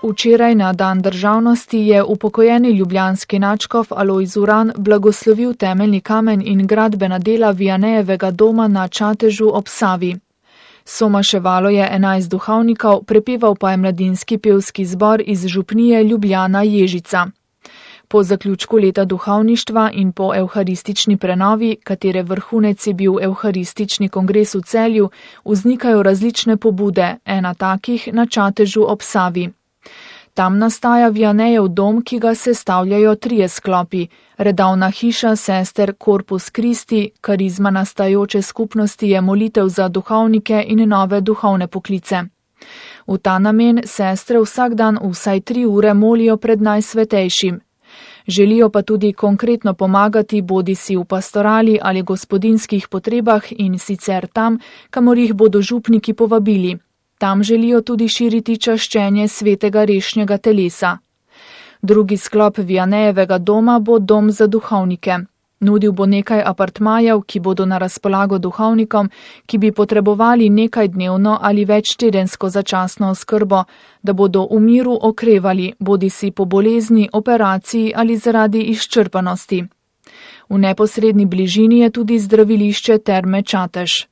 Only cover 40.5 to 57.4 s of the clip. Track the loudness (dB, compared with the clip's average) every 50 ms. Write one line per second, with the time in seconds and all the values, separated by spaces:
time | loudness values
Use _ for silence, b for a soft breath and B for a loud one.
40.5 | -2 -2 0 0 0 2 2 2 2 0 0 0 0 -2 0 0 -2 0 0 0
41.5 | 0 0 -2 -4 -8 -12 -8 -6 -6 -6 -4 -4 -6 -6 -6 -8 _ _ _ _
42.5 | _ B B B B B B B B B B -6 -6 -4 _ 0 0 2 2 2
43.5 | 4 4 4 4 2 2 0 -4 -6 -4 -2 -2 -2 -4 -4 0 0 0 0 0
44.5 | 0 -2 -2 -2 0 0 0 0 0 0 -2 -6 -6 -4 -4 -2 -2 -2 -2 -4
45.5 | -4 -2 0 0 2 2 2 4 4 4 4 4 4 4 4 2 2 0 0 0
46.5 | 0 2 2 0 0 0 -2 -2 -2 -2 -2 0 0 0 0 0 -2 -2 -2 -2
47.5 | -4 -4 _ _ _ B B B B B B B B B B -6 2 2 4 4
48.5 | 4 4 4 2 2 -2 -2 0 -2 0 0 -2 -2 0 0 0 0 0 0 0
49.5 | -2 0 -2 -4 -2 -2 -2 0 2 2 2 2 2 0 -2 0 -2 -4 -2 0
50.5 | -2 -2 0 -2 -4 -6 -4 -4 -4 -4 -4 _ -6 -6 -6 -4 -4 -2 0 2
51.5 | 2 2 4 2 2 2 0 -2 -2 -2 -2 -4 -6 -6 -4 _ -4 0 2 2
52.5 | 0 0 0 -2 -4 -4 -4 -4 -10 -6 -6 -2 -2 -2 2 2 0 0 0 -6
53.5 | -8 -4 -4 -2 -2 -4 -6 -8 -10 -8 -4 -4 -4 -4 -6 -6 _ -2 0 0
54.5 | -2 -4 B B B B B B -4 0 2 2 2 2 2 0 2 4 2 4
55.5 | 4 2 0 0 -4 -4 0 2 0 0 2 -2 -2 -2 0 2 2 0 2 2
56.5 | 0 0 0 -2 -6 -8 _ _ _ _ _ _ _ _ -4 -2 0 0